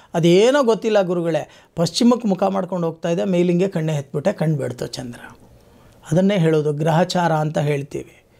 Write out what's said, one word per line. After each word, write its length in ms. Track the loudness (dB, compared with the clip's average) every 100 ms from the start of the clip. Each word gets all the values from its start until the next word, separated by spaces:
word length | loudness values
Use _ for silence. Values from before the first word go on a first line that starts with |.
| _
ಅದೇನೋ 500 | 0 4 6 6 4
ಗೊತ್ತಿಲ್ಲ 380 | 2 0 2 0
ಗುರುಗಳೇ, 480 | 0 -2 -2 -4 -6 -16 _ -4
ಪಶ್ಚಿಮಕ್ಕೆ 520 | -2 2 2 2 0
ಮುಖ 160 | 0
ಮಾಡ್ಕೊಂಡು 440 | 0 -2 -4 -4 -4
ಹೋಗ್ತಾ 220 | -4 -4
ಇದ್ದೆ, 140 | -2
ಮೇಲಿಂಗೆ 440 | 0 0 2 2 0
ಕಣ್ಣೆ 260 | -2 -4
ಎತ್ಬಿಟ್ಟೆ, 400 | -4 -6 -4 -2
ಕಣ್ಣು 240 | -2 -2 -2
ಬಿಡ್ತು 300 | -4 -8 -10
ಚಂದ್ರ. 320 | -10 -14 -14 -18 -20 -20 -20 _ _ -20 _ -2
ಅದನ್ನೇ 260 | 2 2 2
ಹೇಳೋದು 360 | 2 2 0
ಗ್ರಹಚಾರ 600 | -2 0 2 2 0 0
ಅಂತ 240 | 0 -2 -2
ಹೇಳ್ತೀವಿ. 680 | -2 -2 -6 -12 -14 -20 _